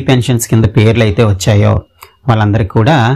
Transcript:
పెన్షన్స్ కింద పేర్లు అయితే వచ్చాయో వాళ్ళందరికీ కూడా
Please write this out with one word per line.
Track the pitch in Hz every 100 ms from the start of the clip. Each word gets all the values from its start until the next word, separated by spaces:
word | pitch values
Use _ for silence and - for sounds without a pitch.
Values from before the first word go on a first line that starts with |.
| 135
పెన్షన్స్ | 127 120 120 -
కింద | 113 110 -
పేర్లు | 107 113 110
అయితే | 98 113
వచ్చాయో | 95 - 104 107 104 - _ - _ -
వాళ్ళందరికీ | 110 104 107 101 -
కూడా | 110 143 113